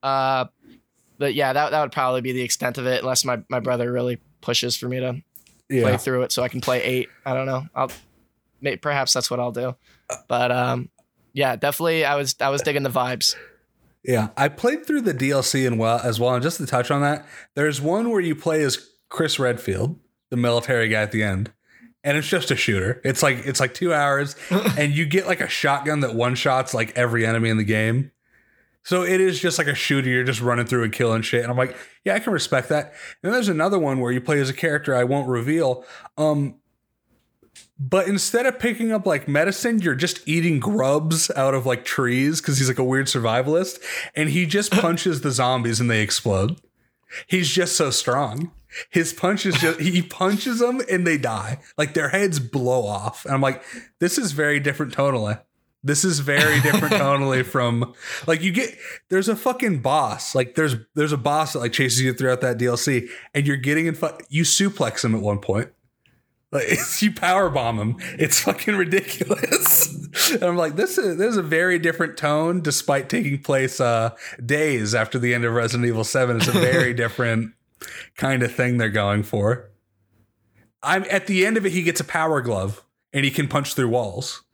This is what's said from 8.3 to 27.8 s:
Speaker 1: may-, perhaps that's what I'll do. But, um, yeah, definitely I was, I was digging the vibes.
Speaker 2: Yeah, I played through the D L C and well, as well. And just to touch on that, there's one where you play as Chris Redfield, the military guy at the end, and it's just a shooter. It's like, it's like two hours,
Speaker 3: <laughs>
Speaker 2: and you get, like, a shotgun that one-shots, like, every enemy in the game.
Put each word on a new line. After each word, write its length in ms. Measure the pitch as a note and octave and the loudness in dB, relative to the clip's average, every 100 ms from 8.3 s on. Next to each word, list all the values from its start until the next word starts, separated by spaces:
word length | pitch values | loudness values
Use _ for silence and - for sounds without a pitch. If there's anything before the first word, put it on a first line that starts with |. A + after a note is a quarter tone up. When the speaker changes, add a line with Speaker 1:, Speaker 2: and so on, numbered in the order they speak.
| _ _ _ | _ _ _
Speaker 1:
may-, 160 | C3+ - | -6 -4
perhaps 360 | D3+ C#3+ C3 | -2 -2 0
that's 160 | - B2 | 0 0
what 100 | B2 | -4
I'll 120 | B2 | -4
do. 240 | A#2 B2+ B2 _ _ _ - _ | -4 -6 -8 _ _ _ -14 _
But, 240 | A#2+ B2 | 0 2
um, 380 | B2 B2 B2 - _ _ _ _ | 2 0 -2 -6 _ _ _ _
yeah, 220 | C3+ C#3 A2+ | 0 0 2
definitely 500 | C#3+ D3 E3+ D#3+ D3 | 0 0 0 2 2
I 100 | C#3+ | 0
was, 200 | C#3 - | -2 -2
I 80 | C#3 | 0
was 140 | C#3 | 0
digging 180 | D3 D3 | 0 0
the 80 | C#3 | 0
vibes. 460 | B2+ B2+ B2 - - - _ _ _ _ _ | 0 -2 0 -2 -2 -12 _ _ _ _ _
Speaker 2:
Yeah, 260 | - B2 G#2+ - | 0 0 0 0
I 120 | C#3+ | -2
played 400 | D3 A#3+ D4+ - | 2 -2 -2 -2
through 140 | D4 | -2
the 120 | A#3 | 0
D 160 | C#3 C3+ | 0 0
L 140 | C#3 | 0
C 240 | B2+ C#3 C3 | 0 0 0
and 100 | A2+ | 2
well, 240 | A2+ A#2 | 2 2
as 160 | A#2+ A2 | 0 0
well. 140 | A#2+ | 0
And 80 | B2 | 2
just 160 | C3+ E3 | -2 -4
to 80 | C#3+ | -2
touch 240 | B2+ B2 | -2 0
on 120 | C#3+ | 0
that, 220 | C#3+ D3+ - - - | 0 -2 -6 -20 -14
there's 260 | - D3+ C#3+ | -2 -2 0
one 300 | D3 F#3+ A#3 | -2 0 0
where 100 | A3 | 0
you 140 | F3 D3 | 0 -2
play 280 | - D#3 | 0 0
as 260 | D3 B2 - _ _ | 0 -2 -8 _ _
Chris 280 | - D#3 - | -2 -2 2
Redfield, 600 | C3 A#2+ - F#2+ A#2 E3+ _ _ _ | 0 0 -4 -2 -2 -4 _ _ _
the 60 | A#2+ | 0
military 500 | A#2+ A#2 A#2 B2 A2+ | 2 2 2 0 2
guy 140 | G#2+ | 2
at 80 | G#2+ | 0
the 100 | A2 | 0
end, 300 | G#2+ F#2+ A2 _ _ - - _ | 0 0 -4 _ _ -20 -20 _
and 140 | C#3+ D3 | -2 -2
it's 100 | D3 | 0
just 220 | F#3 - | -2 0
a 60 | B2 | 0
shooter. 440 | - G2+ F#2 B2 | 0 0 0 -2
It's 180 | C3+ C3 | -2 2
like, 240 | D3 B2 C3 | 2 0 -2
it's 140 | C3 | -2
like 160 | C3 - | -2 -2
two 180 | F3+ | 0
hours, 420 | D#3 C#3+ C#3 C#3+ - | 2 2 2 -2 -6
Speaker 3:
<laughs> 60 | - F#3 G#3+ C3+ | -2 0 2 0
Speaker 2:
and 160 | D3 | 0
you 140 | D3 D#3+ | 0 2
get, 220 | F3+ F3+ | 0 0
like, 120 | F3+ | -2
a 80 | - | -2
shotgun 520 | - D3 C#3 C#3+ D3+ | -2 0 0 0 0
that 160 | C3 A2+ | 0 0
one-shots, 580 | A#2+ B2+ D3 C3 B2+ | 0 0 2 2 0
like, 240 | B2 A2+ - | -2 -2 0
every 300 | B2 A#2 A2+ | 0 2 2
enemy 220 | A2+ A2+ | 2 2
in 60 | A2 | 2
the 60 | |
game. 460 | G#2 A2 | 2 2